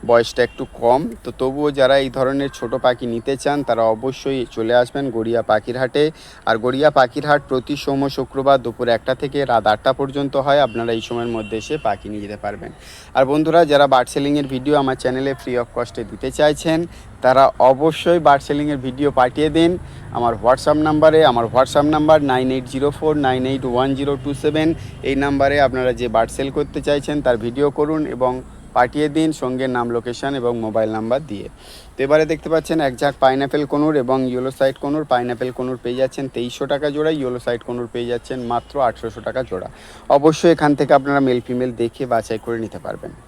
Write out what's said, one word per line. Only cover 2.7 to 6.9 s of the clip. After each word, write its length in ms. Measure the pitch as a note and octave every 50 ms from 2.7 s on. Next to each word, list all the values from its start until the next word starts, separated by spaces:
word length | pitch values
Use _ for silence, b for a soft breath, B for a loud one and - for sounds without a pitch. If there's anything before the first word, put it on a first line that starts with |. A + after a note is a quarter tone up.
| B2 C3 -
পাখি 200 | C3 B2 A#2+ B2+ A#2+ A#2
নিতে 200 | A#2 A2 - C#3 C3+ -
চান, 140 | D3 C#3+ C#3+ C#3 B2
তারা 160 | A#2 A2 A2+ A2+ A2
অবশ্যই 440 | A2 A2+ C3 C3+ - - C#3 C3+ C3+ A#2+ - -
চলে 180 | A#2 A2+ A2 A#2+ B2
আসবেন 240 | B2 B2 - C#3+ C#3 C3+ A2+
গড়িয়া 260 | A2+ A2 A2+ A2+ A#2 G#2+ -
পাখির 280 | A2 G#2+ G#2 - A#2+ B2+
হাটে। 220 | C3 B2 - C#3+ D3 D#3 D#3 B B B B B B -
আর 60 | A2+ A2 G#2+
গড়িয়া 260 | B2 C3 C3+ D3+ D3+